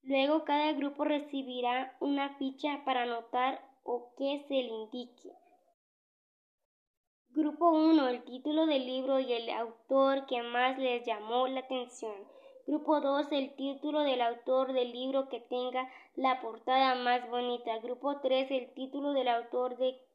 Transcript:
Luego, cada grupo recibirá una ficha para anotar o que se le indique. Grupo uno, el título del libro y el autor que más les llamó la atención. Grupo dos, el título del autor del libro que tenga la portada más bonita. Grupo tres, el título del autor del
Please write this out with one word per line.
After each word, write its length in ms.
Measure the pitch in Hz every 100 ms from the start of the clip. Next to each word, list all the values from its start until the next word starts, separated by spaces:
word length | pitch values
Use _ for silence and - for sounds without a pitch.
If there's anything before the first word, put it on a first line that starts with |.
Luego, 420 | 262 269 269 311
cada 300 | 302 285 302
grupo 320 | 285 285 285 302
recibirá 880 | 294 294 277 262 247 247 247 262 -
una 340 | 285 285 277 277
ficha 440 | 269 269 302 285
para 200 | 294 254
anotar 580 | 240 233 233 247 254 - - _
o 300 | - 247 - -
que 260 | 269 285 285
se 60 | 277
le 120 | 240
indique. 640 | 220 214 247 247 - - - _ _ _ _ _ _ _ _ _ _ _ _ _ _ _ _ _ _ _
Grupo 400 | 247 302 294 339
uno, 400 | 311 320 320 262
el 160 | 247 -
título 400 | 247 302 302 320
del 200 | 285 254
libro 360 | 254 254 269
y 100 | 254
el 180 | 240 226
autor 760 | 220 233 226 _ 269 269 277 269
que 160 | 247
más 360 | 240 240 254 269
les 280 | 262 240 240
llamó 420 | 214 214 240 262
la 140 | 262
atención. 520 | 262 262 247 - 226 202 202 - - - -
Grupo 360 | 294 294 302
dos, 300 | 285 277 294
el 240 | 294 269 -
título 460 | 269 269 294 302
del 200 | 294 254
autor 520 | 233 240 - 262 262
del 180 | 262 247
libro 360 | 240 262 269 269
que 120 | 247
tenga 500 | - 247 254 254 254 - - -
la 240 | 262 254
portada 540 | 226 220 - 262 262
más 340 | 247 247 247 240
bonita. 520 | 240 247 240 240 220
Grupo 400 | 233 247 269 285
tres, 320 | 262 262 262
el 220 | 269 247 -
título 380 | 262 285 285
del 140 | 277 254
autor 500 | 233 233 247 247 240
del 180 | 254 254 _